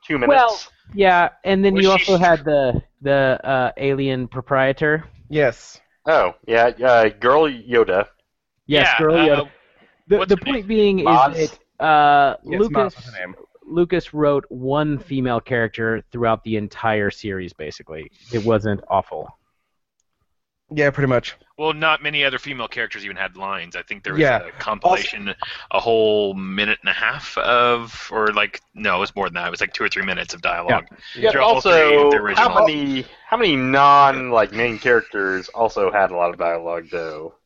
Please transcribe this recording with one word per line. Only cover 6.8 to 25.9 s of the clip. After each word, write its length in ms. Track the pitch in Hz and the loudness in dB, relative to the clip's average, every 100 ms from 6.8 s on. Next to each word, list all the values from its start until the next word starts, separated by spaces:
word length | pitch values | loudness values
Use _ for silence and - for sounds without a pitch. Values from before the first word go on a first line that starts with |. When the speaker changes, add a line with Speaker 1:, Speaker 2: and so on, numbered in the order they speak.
Speaker 1:
uh, 240 | 127 117 110 | 2 4 4
Girl 400 | 104 120 143 156 | 0 2 4 2
Yoda. 580 | 123 110 120 104 92 104 _ _ _ _ _ - | -2 -2 2 2 0 -2 _ _ _ _ _ -2
Speaker 2:
Yes, 220 | 147 170 | 0 2
Speaker 3:
Yeah, 60 | 120 | 2
Speaker 2:
Girl 160 | 156 165 | 2 2
Speaker 3:
uh, 100 | 156 | 2
Speaker 2:
Yoda. 240 | 143 143 _ _ _ _ _ _ | 2 -2 _ _ _ _ _ _
The, 100 | 202 | 0
Speaker 3:
what's 100 | 185 | 2
Speaker 2:
the 80 | 190 | -2
Speaker 3:
her 80 | |
Speaker 2:
point 120 | - 269 | -2 -6
Speaker 3:
name? 80 | 196 | -2
Speaker 2:
being 320 | 220 208 190 | 2 2 2
is 60 | 107 | 2
Speaker 1:
Maz? 280 | 117 139 165 156 - _ _ | 4 4 2 -6 -6 _ _
Speaker 2:
that, 60 | |
uh, 520 | 156 151 147 143 139 - | 2 4 6 4 4 0
Speaker 4:
Yes, 100 | 139 | -8
Maz 40 | 175 | -2
Speaker 2:
Lucas, 360 | 220 143 - - | 0 0 -2 -4
Speaker 4:
was 80 | 123 | -18
her 200 | 104 90 | -14 -12
name. 80 | 92 - _ - | -14 -20 _ -8
Speaker 2:
Lucas 460 | 165 175 180 - | -2 0 -2 -4
wrote 320 | 151 147 143 - | -2 0 0 -4
one 480 | 127 131 143 151 143 | -10 -4 -2 0 -4
female 420 | - 135 127 117 | -6 -4 -2 -4
character 640 | - 123 113 - 113 110 - | -2 -2 -2 -2 -4 -4 -8
throughout 320 | 120 117 110 | -4 -2 -2
the 120 | - 110 | -2 -6
entire 540 | 104 - 113 107 101 | -6 -4 -2 0 -2
series, 440 | - 107 95 90 | -4 -10 -8 -10
basically. 560 | _ 76 - - 80 76 _ _ | _ -14 -14 -16 -16 -18 _ _
It 140 | 120 | -6
wasn't 380 | 107 110 107 98 - | 0 0 0 -6 -2
awful. 500 | 95 - 80 - _ _ _ _ _ _ _ _ _ _ _ _ _ _ | -2 -2 -12 -14 _ _ _ _ _ _ _ _ _ _ _ _ _ _
Speaker 4:
Yeah, 200 | 151 143 | -2 -2
pretty 180 | 135 139 | 0 0
much. 260 | 123 - - _ - | 0 -2 -18 _ -6
Speaker 3:
Well, 140 | 156 | -6
not 300 | 151 160 151 | -2 0 0
many 220 | 147 147 | -2 -2
other 140 | 139 127 | -2 -2
female 280 | 143 131 113 | -10 -10 -10
characters 360 | - 113 107 | -8 -10 -10
even 120 | 101 95 | -14 -8
had 200 | 95 92 | -8 -8
lines. 400 | 98 98 85 90 | -8 -8 -10 -14
I 60 | |
think 200 | - 104 | -14 -12
there 120 | 101 | -8
was 60 | 139 | -2
Speaker 4:
Yeah. 240 | 147 113 87 | 0 0 -4
Speaker 3:
a 40 | |
compilation, 800 | - - 104 175 - 101 110 101 95 - - - | -12 -8 -8 -4 -4 -4 -10 -12 -10 -12 -14 -8
a 80 | 98 | -6
whole 560 | 117 | -2